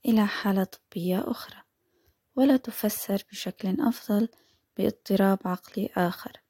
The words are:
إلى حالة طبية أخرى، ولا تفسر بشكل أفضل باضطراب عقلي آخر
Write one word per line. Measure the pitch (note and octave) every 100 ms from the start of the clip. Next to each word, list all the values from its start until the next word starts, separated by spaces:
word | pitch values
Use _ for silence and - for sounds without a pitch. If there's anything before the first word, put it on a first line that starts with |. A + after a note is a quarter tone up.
| -
إلى | A3 G3+
حالة | - G3+ F#3+
طبية | F#3 - _ F3+ E3+ F#3 -
أخرى، | - - - _ _ _ _ _ _ _ -
ولا | C4+ C4
تفسر | A#3+ - G#3+ - - G3 -
بشكل | G3 F#3 - F#3+ F#3+
أفضل | D4 - - G#3 A3+ _ _ _ _ -
باضطراب | G3 - - G3 G3 G3 F#3+
عقلي | F3+ - - G3 -
آخر | F3 F3+ - -